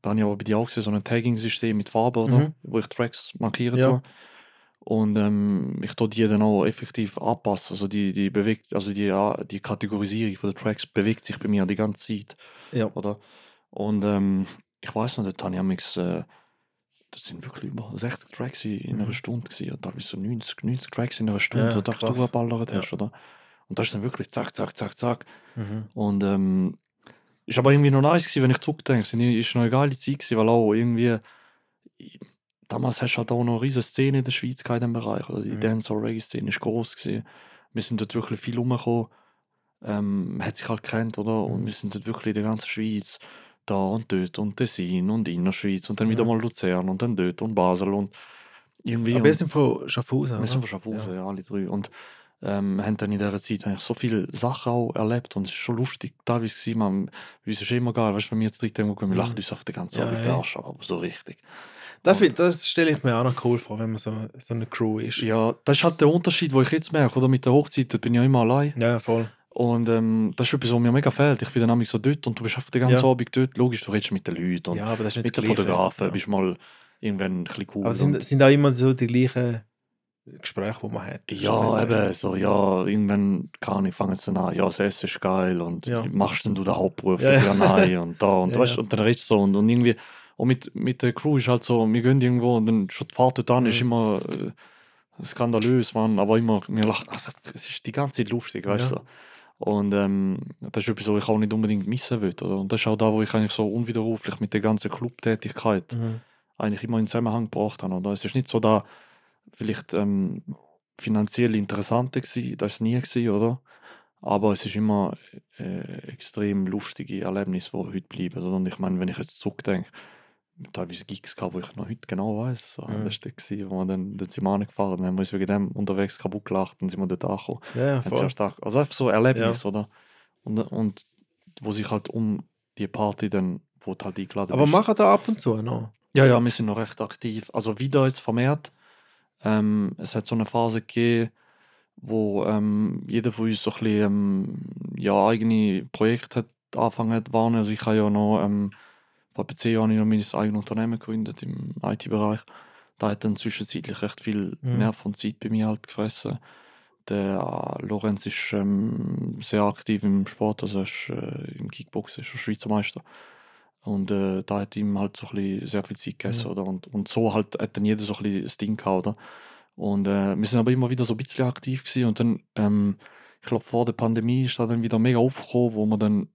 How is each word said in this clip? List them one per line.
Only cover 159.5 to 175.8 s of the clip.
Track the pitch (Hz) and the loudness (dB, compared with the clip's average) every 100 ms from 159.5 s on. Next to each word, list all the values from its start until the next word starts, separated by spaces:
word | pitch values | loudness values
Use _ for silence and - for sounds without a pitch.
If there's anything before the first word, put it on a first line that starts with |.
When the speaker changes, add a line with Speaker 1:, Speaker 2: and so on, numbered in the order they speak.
| 107 | 2
Speaker 1:
aktiv | 104 101 - 107 | 2 0 -2 0
im | 101 98 95 | 2 2 0
Sport, | - 107 107 | -2 -2 -2
also | 101 98 | -4 -4
er | |
ist, | 95 - - | -6 -8 -8
äh, | - - - - - | -8 -8 -10 -12 -10
im | - | -12
Kickboxen, | - - - 107 - | -12 -10 -10 -10 -14
ist | - | -12
er | 120 | -10
Schweizer | - 104 - | -6 -6 -2
Meister. | 107 104 - - - - - - _ _ _ | 0 0 -8 -18 -20 -20 -20 -20 _ _ _
Und, | - 101 95 | -6 -4 0
äh, | 101 98 95 | 0 0 -2
da | 92 101 | -2 -4
hat | 101 - | -4 -4
ihm | 104 98 | -2 -2
halt | 101 - | -2 -6
so | - | -10
ein | |
bisschen | 101 98 98 - | -6 -4 -4 -4
sehr | 104 | -6
viel | 98 101 | -6 -10
Zeit | - - | -10 -8
gegessen, | - 117 113 | -6 -4 -4
Speaker 2:
Mhm. | |
Speaker 1:
oder? | 90 | -6
Und, | 95 95 - | -4 -6 -6
und | 107 101 | -6 -4
so | - 113 | 0 0
halt | 104 104 - | 0 -2 -4
hat | 104 - | -6 -2
dann | |
jeder | 107 107 | 0 0
so | 104 | -2
ein | 104 | -4
bisschen | 104 98 | -2 -2
das | - - | -4 -6
Ding | 104 107 | -4 -2
gehabt, | - 95 92 | 0 0 0
oder? | 107 - - - - _ | -6 -12 -20 -20 -20 _
Und, | - 104 101 98 | -6 -2 0 2
äh, | 101 98 98 | 2 2 0
wir | 107 | 2
sind | 123 | 2
aber | 113 | 4
immer | 127 123 | 2 2
wieder | 127 | 0
so | 117 | 0
ein | 113 | -2
bisschen | 127 - 127 | -4 -2 -2
aktiv | 123 - 131 | -2 -6 -6
gewesen | - - 123 | -4 0 0
und | 107 | 2
dann, | 117 110 _ | 0 0 _
ähm, | - 104 104 101 98 - - - _ | 0 2 4 2 0 -8 -20 -20 _
ich | - | -4
glaub, | 113 | -4
vor | - 117 | 0 0
der | 120 | 0
Pandemie | 110 113 113 113 123 | 0 0 2 2 2
ist | 127 - | 0 0
da | 117 | 0
dann | 117 | 0
wieder | 113 113 | 0 2
mega | 117 120 | 4 4
aufgekommen, | 127 131 - 123 120 | 2 0 -4 2 2
wo | 110 | 2